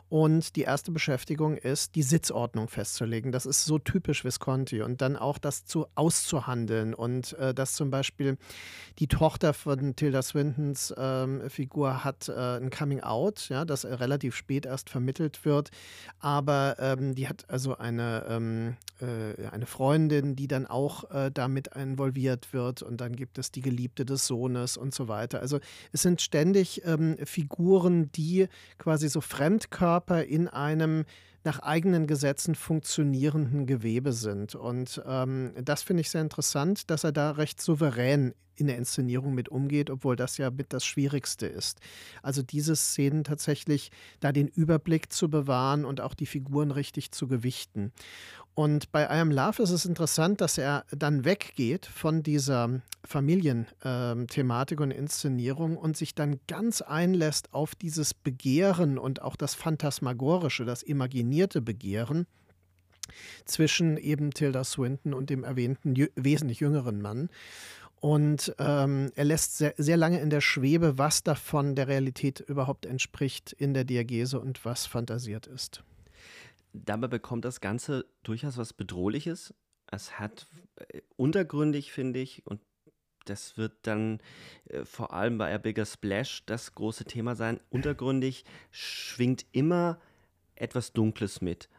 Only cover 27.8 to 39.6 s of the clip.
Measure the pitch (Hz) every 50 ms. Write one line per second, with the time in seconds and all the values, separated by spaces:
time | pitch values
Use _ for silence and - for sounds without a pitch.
27.8 | 175 180 180 170 160 143 - - 151 160 175 185 190 185 - - - - - -
28.8 | - 165 160 151 156 147 135 160 - - - - 139 160 202 226 - - - -
29.8 | 185 170 170 175 175 - 180 165 147 - 147 156 175 175 - 127 143 147 156 160
30.8 | 160 160 156 156 151 - - - - - - _ - 165 143 139 - - 151 165
31.8 | 165 196 180 170 160 147 156 139 139 143 143 - - 165 156 - - - 165 156
32.8 | - - - - 151 147 135 131 135 151 143 156 151 120 135 143 139 123 135 120
33.8 | 107 113 110 123 131 143 123 113 117 107 101 98 104 104 - - - 120 120 123
34.8 | 127 123 - - - 131 131 131 127 131 131 131 131 123 - - 131 147 147 -
35.8 | - - 190 170 151 - - 165 160 151 - - - - - 147 139 175 202 -
36.8 | - - 165 147 - 165 143 151 143 151 147 151 151 143 - - - - 165 143
37.8 | 165 147 117 120 123 127 143 143 135 123 - _ _ _ _ - 147 143 127 -
38.8 | 123 - - - 131 123 123 127 131 143 135 123 120 - - 131